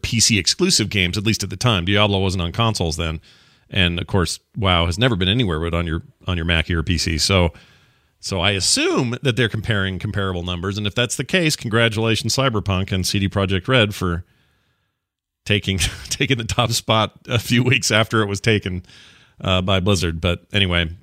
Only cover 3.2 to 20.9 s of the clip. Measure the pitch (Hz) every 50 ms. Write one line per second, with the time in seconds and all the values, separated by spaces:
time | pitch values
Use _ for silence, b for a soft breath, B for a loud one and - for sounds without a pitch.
3.2 | b b b b b b b b b b - 98 90 87 85 82 78 - - 95
4.2 | 85 - - - _ _ - - 98 95 90 85 85 87 80 95 127 131 110 87
5.2 | 92 92 104 131 117 90 78 78 85 85 85 85 85 82 80 85 - - _ _
6.2 | - 95 90 85 80 85 85 82 - - 87 82 76 - 87 80 - 87 80 76
7.2 | - - 98 92 87 82 - b b b b b b b b b b b b b
8.2 | - - 98 90 85 104 101 95 - - - 269 311 381 330 - 131 117 123 -
9.2 | - 135 110 120 120 104 - 113 - - 110 101 95 95 92 85 - 107 101 101
10.2 | 98 95 90 87 85 90 90 85 87 101 95 107 104 101 - 123 123 120 - -
11.2 | 165 - - 185 165 156 - - - 117 104 117 117 113 101 113 113 113 110 -
12.2 | - 113 - 135 135 135 113 101 - 98 95 92 95 - 98 92 90 - - 101
13.2 | 98 95 - 104 98 92 98 90 - - 131 123 104 104 101 - 95 87 85 82
14.2 | - _ _ _ _ _ _ _ _ _ _ _ _ _ _ _ _ _ _ _
15.2 | _ _ _ _ - - 104 101 - 101 95 87 - - - - - - - -
16.2 | 147 - - 117 113 - - - 117 110 117 - - - 113 110 104 104 - -
17.2 | - - 127 110 - - 123 117 120 123 135 117 - - 107 107 113 - 117 113
18.2 | 107 101 101 - - 117 107 98 - 95 90 87 - B B B B B B B
19.2 | B B B B 98 95 92 92 90 98 95 95 87 104 101 82 90 85 80 82
20.2 | 90 87 87 - _ _ - 101 98 90 87 87 85 80